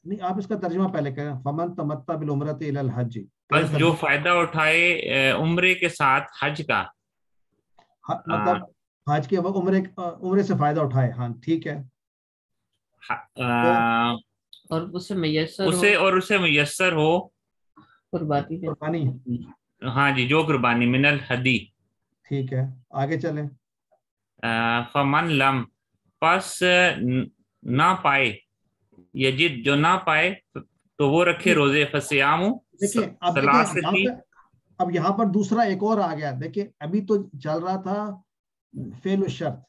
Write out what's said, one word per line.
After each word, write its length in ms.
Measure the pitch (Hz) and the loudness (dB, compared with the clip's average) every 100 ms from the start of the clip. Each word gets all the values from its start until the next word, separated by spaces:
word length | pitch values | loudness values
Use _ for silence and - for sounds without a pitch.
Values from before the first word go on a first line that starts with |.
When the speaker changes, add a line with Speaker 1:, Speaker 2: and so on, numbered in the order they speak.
| 165 | -10
Speaker 1:
नहीं, 100 | 208 | -6
आप 200 | 180 190 | -4 -4
इसका 160 | 190 202 | -4 -6
तर्जुमा 320 | 180 175 190 | -4 -2 -2
पहले 240 | 175 143 | -2 -4
करें, 300 | 131 147 131 | -6 -8 -6
"फमन 320 | 131 151 175 | -6 -4 -6
तमत्ता 420 | 175 147 151 - 160 | -4 -6 -6 -6 -6
बिल 140 | 147 | -2
उमरति 380 | 139 147 151 151 | -2 -4 -6 -6
इलल 220 | 139 135 | -4 -4
हज।" 180 | 110 120 | -2 -6
Speaker 2:
बस 60 | |
जो 140 | 117 98 _ _ | -6 -14 _ _
Speaker 1:
पहले 160 | 151 160 | 0 0
तर्जुमा। 260 | 147 165 | 2 2
Speaker 2:
फायदा 460 | 160 151 147 165 175 | 2 0 0 2 2
उठाए, 540 | 165 160 156 165 175 | 2 0 2 4 2
अ, 440 | 170 - 135 135 104 | 0 0 2 2 2
उम्रे 360 | 160 170 180 180 | 2 2 2 2
के 140 | 175 | 0
साथ 360 | - 143 135 147 - | 2 2 2 0 -4
हज 180 | 143 151 | -4 -4
का। 320 | 151 107 90 _ _ _ _ _ _ _ _ _ _ _ - | -2 -2 -2 _ _ _ _ _ _ _ _ _ _ _ -8
Speaker 1:
ह-, 140 | - - | -8 -4
मतलब 420 | 107 104 104 - _ _ _ - | -2 0 0 -4 _ _ _ -2
Speaker 2:
हाँ। 80 | 151 | -2
Speaker 1:
हज 100 | - | 0
के, 100 | 190 | -2
वो 120 | 170 | 0
उम्रे, 320 | 190 180 190 185 - | -2 2 0 0 -8
अ, 200 | 175 170 | -10 -8
उम्रे 220 | 185 190 | 0 0
से 120 | 190 143 | 2 2
फायदा 260 | 151 156 | 2 2
उठाए, 300 | 143 127 123 | 0 0 0
हाँ, 300 | 120 120 117 | -2 -6 -6
ठीक 240 | - 160 160 | -2 -4 -4
है। 220 | 147 131 _ _ _ _ _ _ _ _ _ _ _ - | -10 -12 _ _ _ _ _ _ _ _ _ _ _ -10
Speaker 2:
हाँ, 200 | - - - | -10 -10 -6
Speaker 1:
तो 40 | |
Speaker 2:
अ, 760 | 123 120 120 120 117 117 120 117 _ _ _ - _ | -2 2 2 4 2 2 0 -2 _ _ _ -20 _
Speaker 3:
और 200 | 160 175 | -6 -6
उसे 240 | 175 180 190 | -10 -6 -4
मयस्सर 480 | 160 156 160 - | 0 -2 -2 -2
हो। 60 | 175 | 0
Speaker 2:
उसे, 260 | 180 202 208 | 2 2 4
और 220 | 190 185 | 4 2
उसे 220 | 185 208 | 2 0
मयस्सर 540 | 170 147 147 - 185 | 4 2 0 0 0
हो। 400 | 160 156 175 - _ _ _ _ _ _ _ _ | 2 4 2 -2 _ _ _ _ _ _ _ _
Speaker 3:
कुर्बानी 460 | 170 156 143 139 165 | -6 -2 -2 -2 -8
में। 80 | 160 | -8
Speaker 1:
कुर्बानी। 560 | 151 151 165 135 123 123 120 - - _ _ | -6 -6 -2 -2 -4 -8 -8 -8 -20 _ _
Speaker 2:
हाँ 280 | 127 123 143 | -4 0 2
जी, 160 | 131 123 | 2 2
जो 160 | 151 | 2
कुर्बानी, 420 | 156 139 123 117 120 | 2 2 2 2 2
मिनल 340 | 127 143 143 - | 4 2 2 -2
हदी। 440 | 127 127 117 - _ _ _ _ _ _ | -2 0 0 -4 _ _ _ _ _ _
Speaker 1:
ठीक 240 | 139 127 | -6 -4
है, 300 | 131 135 - _ | -4 -4 -8 _
आगे 240 | 135 139 160 | -6 -4 -2
चलें। 320 | 165 151 147 - _ _ _ _ _ _ _ _ | -4 -6 -8 -12 _ _ _ _ _ _ _ _
Speaker 2:
अ, 460 | 117 113 117 117 123 | -4 0 0 0 0
फमन 320 | 143 139 147 170 | 0 2 2 2
लम, 380 | 143 135 131 110 _ _ _ _ _ | 2 2 0 -4 _ _ _ _ _
पस 360 | 160 185 185 - 180 180 180 - | 2 2 -2 -2 2 4 4 2
न-, 320 | 123 127 - _ _ _ - | -2 -2 -4 _ _ _ -2
ना 280 | 123 170 | 2 2
पाए, 460 | 185 147 139 123 101 _ _ _ _ _ _ 90 135 | 4 2 2 0 -2 _ _ _ _ _ _ _ 0
यजिद, 480 | 131 131 170 131 123 | 0 2 0 0 0
जो 100 | 143 | 2
ना 220 | 160 180 | 4 2
पाए, 440 | 175 156 175 202 _ 151 | 2 0 0 -4 _ -18
तो 520 | - _ _ - 143 | -18 _ _ -2 2
वो 140 | 156 | 4
रखे 140 | 175 170 | 2 2
Speaker 1:
देखिए, 160 | 185 | 2
Speaker 2:
रोजे, 380 | 156 139 147 143 117 | 4 4 2 2 -2
फसियामु 540 | - 139 139 160 196 | 0 2 2 2 0
Speaker 1:
देखिए, 500 | 247 _ - 202 - | -2 _ -4 -2 0
Speaker 2:
स-, 140 | 185 - | -2 -4
Speaker 1:
अब 120 | 175 160 | -2 2
देखिए, 140 | 143 | 4
यहाँ 160 | 143 160 | 4 2
Speaker 2:
सलासती। 440 | 160 160 190 220 | -2 0 0 0
Speaker 1:
पे, 120 | 247 _ _ _ _ _ - | -4 _ _ _ _ _ -4
अब 160 | 180 170 | -2 0
यहाँ 160 | 165 202 | 0 0
पर 80 | 214 | 0
दूसरा 380 | 190 196 226 | 0 0 2
एक 200 | 220 185 | 0 0
और 160 | 208 220 | 0 0
आ 160 | 180 156 | 0 -4
गया। 160 | 147 | -6
देखिए, 400 | 131 160 208 208 _ | -6 -6 -6 -8 _
अभी 200 | 185 202 | -4 -4
तो 220 | 196 208 | 0 -2
चल 380 | 190 139 151 156 | -2 -10 -6 -4
रहा 160 | 180 185 | -4 -6
था 460 | 185 202 208 196 _ _ _ _ _ 139 | -4 -6 -6 -12 _ _ _ _ _ -14
फेल 480 | 127 - 190 196 190 | -14 -8 -2 0 -2
शर्त। 360 | - 151 131 | -4 -6 -8